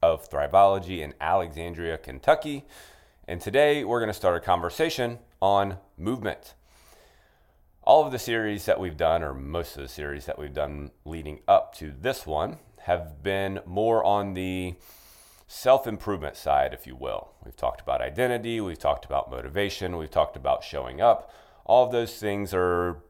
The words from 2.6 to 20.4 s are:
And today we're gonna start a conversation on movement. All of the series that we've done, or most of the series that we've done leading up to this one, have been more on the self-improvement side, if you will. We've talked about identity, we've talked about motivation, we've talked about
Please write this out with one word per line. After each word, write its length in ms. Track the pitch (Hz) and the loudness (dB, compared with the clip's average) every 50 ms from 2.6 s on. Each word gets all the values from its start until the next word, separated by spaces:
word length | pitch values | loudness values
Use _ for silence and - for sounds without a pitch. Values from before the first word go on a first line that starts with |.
| - - - - - - - - _ _ _ _ - - | -10 -14 -20 -20 -20 -20 -20 -20 _ _ _ _ -12 -10
And 140 | 90 90 | -10 -8
today 420 | - - 101 135 147 147 147 147 135 | -6 0 2 4 4 4 4 2 0
we're 160 | 98 117 120 | 0 0 0
gonna 140 | 113 107 101 | 0 -2 -4
start 240 | - - 95 87 85 | 2 2 2 2 2
a 20 | |
conversation 800 | - - 90 87 85 87 - - 160 165 160 - 123 120 120 117 - _ _ _ | 2 2 2 2 2 -2 0 0 0 0 0 -2 -2 -4 -4 -8 -16 _ _ _
on 380 | - 98 101 98 98 101 95 92 - _ _ - | 2 4 4 4 4 2 -2 -8 -12 _ _ -8
movement. 580 | 82 98 127 127 104 104 78 - - - - _ _ _ _ _ _ _ - _ _ _ _ _ _ _ _ _ _ _ _ _ _ _ _ _ | -4 -4 -4 -2 -4 -6 -6 -6 -12 -20 -20 _ _ _ _ _ _ _ -20 _ _ _ _ _ _ _ _ _ _ _ _ _ _ _ _ _
All 240 | - - 131 156 151 | 6 8 8 8 8
of 80 | 143 127 | 4 -2
the 60 | 123 | -6
series 440 | - - 117 113 110 107 104 101 - - | -4 -2 -2 0 0 -2 -4 -4 0 0
that 120 | 92 - | 0 0
we've 160 | 95 90 80 | 0 -6 -4
done, 260 | 73 87 80 80 85 | 0 2 2 2 2
or 120 | 82 73 67 | 0 -2 -6
most 420 | 67 67 69 78 85 85 - - | -8 -10 -6 -4 -4 -6 -6 -8
of 60 | 71 | -12
the 80 | 69 65 | -12 -12
series 380 | - - 73 73 71 71 71 - | -12 -10 -8 -8 -8 -8 -8 -10
that 120 | 73 - | -10 -8
we've 140 | 73 73 67 | -8 -10 -4
done 380 | 71 73 73 73 73 71 71 _ _ _ | -4 -4 -4 -4 -10 -12 -12 _ _ _
leading 380 | 76 80 82 78 76 76 73 - | -12 -12 -10 -10 -10 -12 -10 2
up 300 | - 98 - - - - | 4 4 4 4 2 -12
to 160 | - - 76 | -14 -12 -12
this 340 | 71 65 78 123 131 - - | -12 -4 -2 -2 -2 -2 -6
one, 340 | 78 78 76 80 107 - - _ - _ - - | -4 -2 -2 -2 -2 -4 -10 _ -20 _ -18 -2
have 380 | - 87 87 85 80 76 71 | -2 0 0 0 -8 -14 -8
been 380 | 71 98 98 98 98 98 98 95 - | -4 -2 -2 -2 -2 -2 -4 -6 -8
more 360 | 85 87 98 107 117 117 110 | -6 -4 0 2 4 4 4
on 340 | - 92 101 104 101 101 95 | 4 4 4 4 2 -2 -4
the 400 | 90 92 92 92 92 92 90 87 - - - - - - - - - - - - _ - | -4 -4 -4 -4 -4 -4 -6 -8 -10 -16 -20 -20 -20 -20 -20 -20 -20 -20 -20 -20 _ -20
self-improvement 920 | _ - - - 127 131 131 - 123 110 101 - - 101 90 73 73 - - | _ -16 -2 6 6 6 6 6 -2 -6 -6 -4 -4 -4 -4 -4 -8 -10 -6
side, 360 | - - 71 69 67 67 - | 0 2 4 4 4 2 -2
if 140 | - - 64 | -8 -14 -16
you 80 | 62 | -14
will. 380 | 64 65 65 53 50 - - _ _ - | -10 -8 -6 -6 -6 -8 -10 _ _ -20
We've 140 | - 60 - | -20 -12 -4
talked 240 | - 62 - - | -4 -4 -4 -4
about 180 | - - 65 64 | -4 -2 -2 -2
identity, 640 | 60 64 73 90 127 127 123 117 104 117 117 113 | -2 -4 -2 -2 -2 0 0 -2 -4 -4 -4 -4
we've 180 | 104 95 82 76 | -4 -6 -8 -2
talked 240 | - 73 73 67 - | 0 0 0 0 -4
about 260 | - 69 69 - - | -4 -4 -4 -4 -4
motivation, 680 | 64 62 62 65 71 92 101 101 95 - 98 90 90 85 | -8 -10 -10 -6 -4 -2 -2 -2 -2 -4 -6 -6 -6 -6
we've 120 | 80 78 | -8 -4
talked 280 | - - 78 - - | 0 0 0 0 -2
about 260 | - | -6